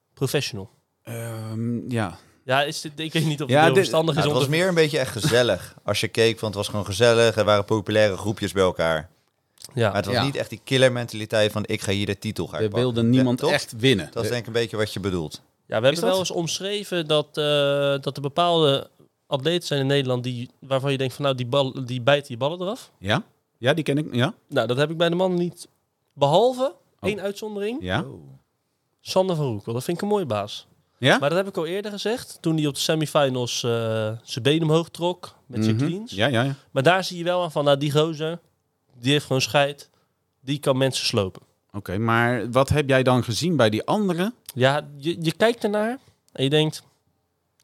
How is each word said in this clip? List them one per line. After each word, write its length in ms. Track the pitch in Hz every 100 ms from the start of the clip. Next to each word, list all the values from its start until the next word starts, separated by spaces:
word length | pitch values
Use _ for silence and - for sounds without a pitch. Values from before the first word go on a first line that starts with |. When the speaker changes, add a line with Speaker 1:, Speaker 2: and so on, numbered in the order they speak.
| _
Speaker 1:
professional. 560 | - 135 143 - 98 98 _ _ _
Speaker 2:
Ehm, 880 | - 117 117 113 110 110 117 117 104
ja. 260 | 120 98 90 - _
Speaker 1:
Ja, 180 | 131 131
is 180 | 147 156
dit, 180 | 160 147
ik 140 | 160
weet 120 | 165 156
niet 180 | 147
of 60 | 139
Speaker 2:
Ja, 60 | 135
Speaker 1:
het 80 | 160
heel 80 |
Speaker 2:
dit 100 | 170
Speaker 1:
verstandig 320 | 180 165 160 143
Speaker 3:
Nou, 120 | 143
Speaker 1:
is 60 |
Speaker 3:
het 0 |
Speaker 1:
om 60 | 127 127
Speaker 3:
was 0 |
Speaker 1:
te 80 | 156
Speaker 3:
meer 80 | 190
een 80 | 170
beetje 240 | 156 143
echt 120 | 131
gezellig. 640 | 107 147 120 120 90 - -
Als 160 | - 101
je 80 | 113
keek, 320 | - 113 113
want 140 | 110
het 20 | 98
was 120 | 101
gewoon 180 | 104 95
gezellig. 500 | 92 120 117 117 107
Er 100 | 101
waren 200 | 104 101
populaire 520 | 110 101 107 107 90
groepjes 340 | 101 107 98
bij 120 | 95
elkaar. 460 | 92 87 82 78 80 _ _ _ _ _ -
Speaker 1:
Ja. 140 | - 110
Speaker 3:
Maar 80 | 98
het 100 | 98
was 100 | 117
Speaker 2:
Ja. 80 |
Speaker 3:
niet 120 | 139 135
echt 140 | -
die 120 | 113
killermentaliteit 880 | - 131 131 123 117 107 107 110 107
van, 120 | 104 101
"Ik 160 | 110
ga 100 | -
hier 140 | 98 104
de 140 | 98
titel 280 | 110 - 82
gaan 80 | 80
Speaker 2:
Er 20 | 107
Speaker 3:
pakken." 100 | 113
Speaker 2:
wilde 200 | 127 117
Speaker 3:
Ja, 60 | 117
Speaker 2:
niemand 300 | 127 127 123
Speaker 3:
toch? 140 | 147
Speaker 2:
echt 220 | 143 - 113
winnen. 320 | 131 107 76
Speaker 3:
Dat 120 | 117
is 60 | 107
denk 120 | 120
ik 60 | 113
een 60 |
beetje 240 | 113 117 107
wat 160 | 107
je 60 | 107
bedoelt. 340 | 95 90 76 -
Speaker 1:
Ja, 60 | _ _ -
we 80 |
hebben 180 | 110 127
Speaker 2:
Is 80 | 160
dat? 100 | 220
Speaker 1:
wel 100 | 185
eens 120 | 175
omschreven 760 | 180 165 - 190 208 196 180 156
dat, 200 | 151 147 -
eh, 60 | 147 147 143 143 143 139
dat 140 | 139 139
er 60 |
bepaalde 680 | 139 165 175 165 151 135 - _ _ _ -
atleten 400 | 143 147 175 -
zijn 120 | 143
in 80 | 135
Nederland 360 | 143 127 127
die, 260 | 123 123 127 _
waarvan 320 | 131 135 139
je 60 | 135
denkt 160 | 131
van, 100 | -
"Nou, 120 | 139 131
die 80 | 120
bal, 400 | 139 131 131 123
die 160 | 127
bijt 260 | 120 147 143
die 100 | 113
ballen 240 | 135 180
eraf." 300 | 185 262 - _
Speaker 2:
Ja? 240 | 95 123 - _ _ _
Ja, 160 | 120
die 100 | 165
ken 140 | 147 143
ik, 100 | 156 120
ja. 180 | 127 - _
Speaker 1:
Nou, 200 | 135 117
dat 100 | 123
heb 120 | 151
ik 80 | 165
bij 120 | 170
de 60 | 170
mannen 240 | 185 175
niet. 280 | 175 - - _ _ _ _
Behalve 600 | - 139 170 240 247 262 - _ _
Speaker 2:
Oh. 100 | 185
Speaker 1:
één 100 | 208
uitzondering. 560 | 196 202 214 202 208 262
Speaker 2:
Ja. 200 | - 107
Speaker 3:
Oh. 300 | 139 101 69 65 _ _ _ _ _ _
Speaker 1:
Sander 340 | - 190 190 160
van 100 | 139
Roekel, 280 | 104 -
dat 100 | 117
vind 140 | - 175
ik 60 |
een 60 | 208
mooie 160 | 208 151
baas. 420 | 107 104 - - _ _ _
Speaker 2:
Ja? 200 | 127 208
Speaker 1:
Maar 120 | 143
dat 80 | 170
heb 100 | 196
ik 100 | 190
al 80 | 160
eerder 260 | 190 208
gezegd, 460 | 202 202 247 - -
toen 160 | 165 160
hij 100 | 151
op 60 |
de 60 | 135
semifinals, 840 | - 160 151 156 139 127 120 -
eh, 80 | 123 117 113 110 107 113
zijn 200 | - -
been 200 | 117 160
omhoog 260 | 160 160 165
trok 460 | - 175 175 - _ _
met 180 | 107
zijn 120 | 110 110
Speaker 2:
Mhm. 100 | 147
Speaker 1:
cleans. 260 | 180 233
Speaker 2:
Ja, 160 | 190 147
ja, 140 | 113
ja. 140 | 139 139 _
Speaker 1:
Maar 120 | 139
daar 200 | 139 185
zie 140 | 180 175
je 60 |
wel 200 | 170 180
aan 80 | 175
van, 120 | 151 143
nou, 120 | 139
die 140 | 147
gozer, 480 | 147 160 151 156 175 _ _ _ _ _ 123
die 120 | 120
heeft 140 | 147 -
gewoon 160 | 131
scheid. 480 | - 147 143 147 - _ _ _ _ _
Die 180 | 131 143
kan 180 | 147 131
mensen 280 | 135 - -
slopen. 360 | 113 92 - _ _ _
Speaker 2:
Oké, 260 | 107 98 95
maar 540 | 113 117 120 123 104
wat 180 | 123 139
heb 180 | 143 139
jij 140 | 131
dan 200 | 131 127
gezien 320 | 117 104 170 156
bij 140 | 110
die 140 | 110
anderen? 500 | - 196 202 170 196 - -
Speaker 1:
Ja, 340 | 120 127 147 147 143
je, 180 | 143 175
je 100 | 160
kijkt 320 | - 220 233
ernaar 340 | 214 208 220 262 _ _ _
en 120 | -
je 60 | 135
denkt, 260 | 151 156 - _ _ _ _ _ _ _ _